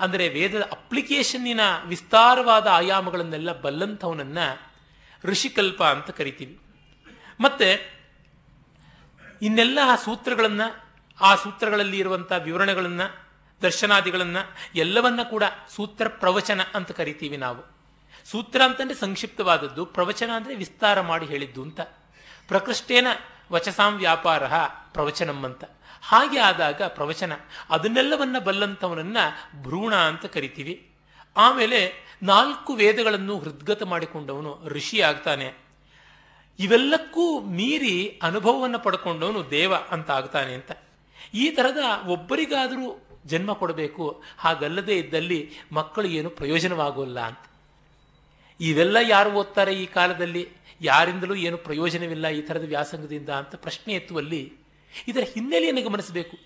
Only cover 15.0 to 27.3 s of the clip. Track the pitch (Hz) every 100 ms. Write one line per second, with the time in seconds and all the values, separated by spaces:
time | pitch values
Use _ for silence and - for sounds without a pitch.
15 | 240 233 233 214 202 - - - 208 -
16 | 220 - 185 185 - 196 185 208 180 -
17 | 156 151 151 143 127 120 - _ _ _
18 | _ - - 214 220 262 262 254 262 269
19 | 196 190 220 - 185 160 143 135 175 -
20 | 180 - 233 226 233 240 185 - 214 196
21 | 175 165 151 143 139 127 147 - 165 -
22 | _ _ - - - 190 196 220 - 247
23 | 247 - - - - 170 196 202 208 208
24 | 180 165 170 156 131 160 147 - - -
25 | 147 - 165 139 131 127 - _ - -
26 | - 226 294 269 208 175 151 147 190 -
27 | 147 160 180